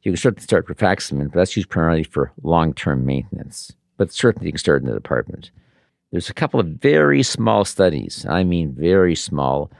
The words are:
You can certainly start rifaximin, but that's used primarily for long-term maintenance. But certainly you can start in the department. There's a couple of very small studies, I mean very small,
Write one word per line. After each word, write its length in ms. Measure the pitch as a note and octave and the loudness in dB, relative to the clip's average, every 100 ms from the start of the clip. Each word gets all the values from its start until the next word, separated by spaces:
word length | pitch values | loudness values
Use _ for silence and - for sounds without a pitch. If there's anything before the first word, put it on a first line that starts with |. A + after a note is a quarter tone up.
You 100 | - | -6
can 40 | F2 | 0
certainly 260 | C3 G2 | 0 -2
start 260 | - F#2 E2 | 0 0 0
rifaximin, 560 | - G2 G2 - C#2 | 0 0 0 -2 -6
but 100 | D2 | -2
that's 200 | E2+ F#2 | 0 0
used 140 | - F#2 | 0 -4
primarily 340 | - E2 D#2+ | 0 2 2
for 300 | D#2 - C2+ - | -2 -4 -4 -6
long-term 600 | D#2 E2+ D#2+ C#2 - C#2 | 0 2 2 -2 -2 -2
maintenance. 720 | C2 C2+ - - - - - - _ - | -2 -4 -6 -12 -14 -16 -18 -20 _ -6
But 120 | F#2+ | -4
certainly 360 | - B2 - E2+ | 0 0 0 -6
you 60 | |
can 60 | - | -4
start 220 | - C#2 | 0 0
in 80 | C2 | 0
the 60 | |
department. 560 | G#1 - B1 - - - _ _ _ _ _ _ | -8 -4 -4 -4 -12 -18 _ _ _ _ _ _
There's 200 | F2 - | -8 -6
a 40 | |
couple 240 | - D3+ B2 | -4 -2 0
of 80 | F2 | -2
very 560 | B2+ C#3+ D#3 D3 C#3+ | 0 2 4 4 4
small 440 | C3 - A2 G#2+ G2 | 0 0 2 2 0
studies, 580 | - F#2 D2 G1+ - - | 2 2 2 -6 -10 -2
I 160 | E2+ | 0
mean 320 | F#2 F2 D#2 | 2 0 -2
very 400 | C2 E2 F#2+ F2+ | -2 2 4 4
small, 560 | D#2+ - D2 C2+ C#2 D2 | 2 -4 -2 0 -2 -4